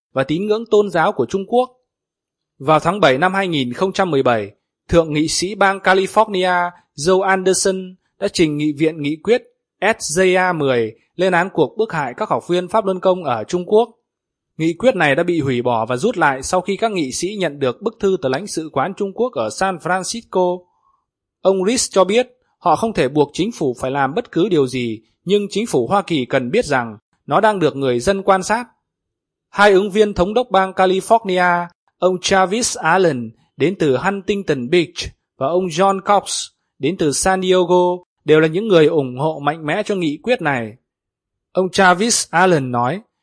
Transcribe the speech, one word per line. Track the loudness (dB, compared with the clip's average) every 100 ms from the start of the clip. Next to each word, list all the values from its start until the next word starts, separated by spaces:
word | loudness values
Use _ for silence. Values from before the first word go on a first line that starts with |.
| _
và | -6
tín | -2 -2 -2
ngưỡng | -2 0
tôn | 0 2
giáo | 0 0
của | 0 -2
Trung | -4 -2
Quốc. | -2 -2 _ _ _ _ _ _ _ _ -6
Vào | 0 2
tháng | 2 2
bảy | 2 4
năm | 0
hai | 0 -2
nghìn | -2 -2
không | -2 -4
trăm | -2 0
mười | 0
bảy, | 2 0 -2 -14 _ _ -2
Thượng | 0 2
nghị | 0 -2
sĩ | -2 -4 0
bang | 0 2
California | 2 2 2 2 2 0 0 0 -2 -6 _ -6
Joe | 0 2
Anderson | 2 2 2 0 0 -2 -6 -18 _ -8
đã | -4
trình | 0 0 0
nghị | -2
viện | 0 -2 -2
nghị | -6 -4
quyết | -2 -2 -2 _ _ _
S | -2 -2 -4 0
J | 2 2
A | 0
mười | 0 0 0 -2 -6 _ -4
lên | 0
án | 2 0
cuộc | 0 0 0
bức | -4
hại | -4 -6 -6
các | -4
học | -4 -2
viên | -4 0
Pháp | -2 -2
Luân | 0
Công | 0 0
ở | -2 -4
Trung | -2 -6 0
Quốc. | 0 0 _ _ _ _ _ _ -4
Nghị | -4
quyết | 0 0 2
này | 2 2
đã |
bị | 0 0
hủy | 0 -2
bỏ | 0 0 -2
và | -2
rút | -2 0
lại | 0 0
sau | -2 -2
khi | -2 -2
các | -2
nghị | -2 -4
sĩ | -4 -6 -4
nhận | -4 -2
được | -4 -2
bức | -6 -2
thư | -2 0
từ | 0
lãnh | -4 -6
sự | -8 -6
quán | -4 -4 -4
Trung | -6
Quốc | -4 -4
ở | -2 -4
San | -2 -4 -2
Francisco. | -4 -4 -4 -10 -6 -2 0 -2 -10 _ _ _ _ _ _ _
Ông | 0 2 0
Rees | 0 0
cho | 0
biết, | 2 2 0 _ _ _
họ | 0 0
không | 0
thể | -2 0
buộc | 0 0
chính | -2 -6
phủ | -4 -4 -4
phải | -4
làm | -2 -2
bất | -4 -4
cứ | -2 0
điều | 2 0
gì, | -2 -4 -6 _ _ -2
nhưng | -2 -2
chính | -4 -2
phủ | -2 0
Hoa | 0
Kỳ | 0 -4 0
cần | -2 0
biết | -2 0
rằng | -2 -2 -10 _ _ -4
nó | 0
đang | 2 2
được | 0 0
người | -2 0
dân | 0 0
quan | 2 0
sát. | 0 -4 -4 _ _ _ _ _ _ _ _
Hai | 2 4
ứng | 6 4
viên | 2 2
thống | 2 0
đốc | 0 0
bang | 0 0
California, | 2 2 2 2 2 2 0 2 0 -4 _ _ _
ông | 0 0
Travis | 0 2 2 0 -4 -2
Allen | 2 4 4 0 -6 -14 _ -2
đến | -2 0
từ | 0 0
Huntington | 0 -4 -4 -4 -2 -4 0
Beach | 0 -2 -6 -14 -14 _ -6
và | -2
ông | -2 -2
John | 0 0 0
Cox | 0 0 0 -8 -10 _ _ -6
đến | -4 -2
từ | -2
San | 0 0 0
Diego, | 2 2 2 2 2 -2 -8 _ 2
đều | 4
là | 4
những | 0 2
người | 4 4
ủng | 2 -2 -2
hộ | -4 -4
mạnh | -4 -4 -4
mẽ | -4
cho | -4 -4
nghị | -4 -4
quyết | -2 -2
này. | -2 -2 -6 -12 _ _ _ _ _ _ _
Ông | -4 -2
Travis | 4 4 4 2 -2 -2
Allen | 2 4 2 0
nói, | -2 -2 -4 -10 _